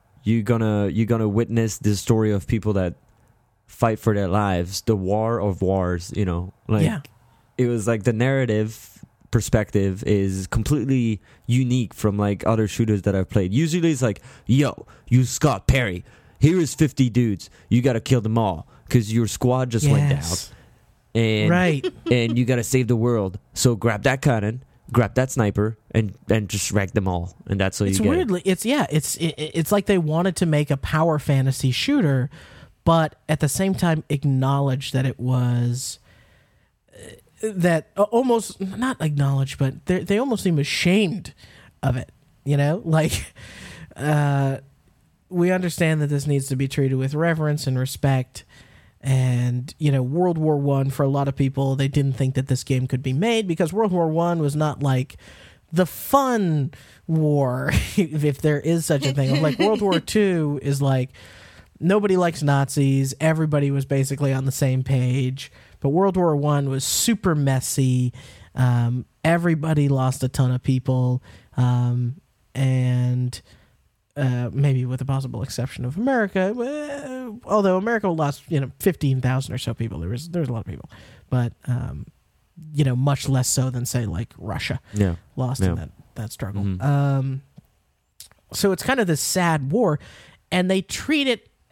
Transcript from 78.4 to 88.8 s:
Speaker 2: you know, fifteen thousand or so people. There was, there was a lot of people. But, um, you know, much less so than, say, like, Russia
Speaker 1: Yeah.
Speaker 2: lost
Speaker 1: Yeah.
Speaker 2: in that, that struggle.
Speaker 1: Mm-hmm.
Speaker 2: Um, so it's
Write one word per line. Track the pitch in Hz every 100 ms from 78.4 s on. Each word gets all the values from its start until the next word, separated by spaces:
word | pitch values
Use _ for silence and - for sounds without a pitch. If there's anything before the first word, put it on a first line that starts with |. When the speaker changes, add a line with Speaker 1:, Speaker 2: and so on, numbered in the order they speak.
| -
Speaker 2:
you | 156
know, | 135 -
fifteen | 196 - 139 131
thousand | 123 131 135 -
or |
so | -
people. | 113 113 -
There | 82
was, | 120 165
there | 175
was | 135
a |
lot | 117
of | -
people. | - - - - - -
But, | 127 120 - -
um, | 120 117 73 - _ _ _ _ - 156
you | 147
know, | 135 123
much | 143 135 -
less | 131 123
so | - 127
than, | 123 123
say, | 123 110
like, | 82 113 -
Russia | 85 - - - -
Speaker 1:
Yeah. | 104 98 85 - -
Speaker 2:
lost | 123 131
Speaker 1:
Yeah. | -
Speaker 2:
in | 82
that, | - - - -
that | 110
struggle. | - 98 101
Speaker 1:
Mm-hmm. | 98 92
Speaker 2:
Um, | 135 139 143 135 135 131 - - _ _ _ _ _ _ - _ _
so | - 202
it's | 185